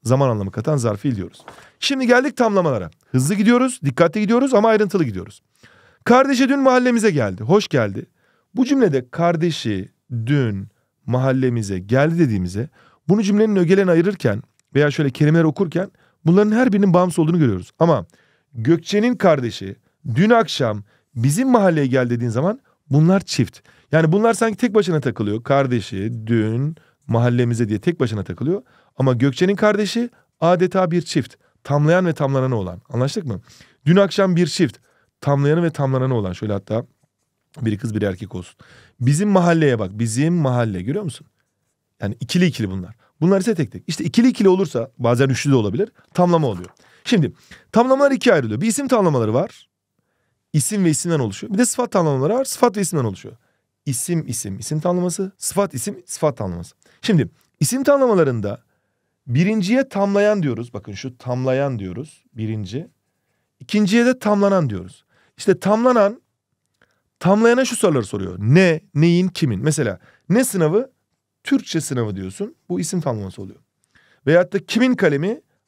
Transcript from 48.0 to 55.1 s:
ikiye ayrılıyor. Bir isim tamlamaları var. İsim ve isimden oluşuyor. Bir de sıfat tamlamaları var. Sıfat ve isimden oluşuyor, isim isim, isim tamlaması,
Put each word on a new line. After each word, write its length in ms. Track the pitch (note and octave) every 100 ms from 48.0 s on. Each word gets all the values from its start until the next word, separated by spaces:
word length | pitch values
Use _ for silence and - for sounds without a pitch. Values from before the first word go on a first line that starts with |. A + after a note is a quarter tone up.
| C#4+
ikiye 240 | B3+ A#3+ E3
ayrılıyor. 260 | A2+ G#2+
Bir 60 | A3
isim 200 | B3 C4+
tamlamaları 460 | A#3 F3+ C3+ G#2+
var. 360 | A#2+ G3 - _ _ _ _ _ _ _ _ _
İsim 320 | D3+ - G#3 F3
ve 40 |
isimden 300 | D3+ F3 D#3+
oluşuyor. 340 | A2 F#2+ A3+
Bir 40 | G3
de 80 | B3
sıfat 260 | - A#3+
tamlamaları 420 | G3 D#3+ C3+ D3
var. 120 | B3 C4+
Sıfat 320 | - A#3+ G3+
ve 40 |
isimden 220 | F3+ D#3
oluşuyor, 320 | A2+ F#2 G#2 A2+ _ _ _ _ C#3+
isim 420 | A#2+ - E3+ D3
isim, 320 | - G2+ F#2+
isim 200 | - D#3
tamlaması, 520 | F3+ F3+ F3+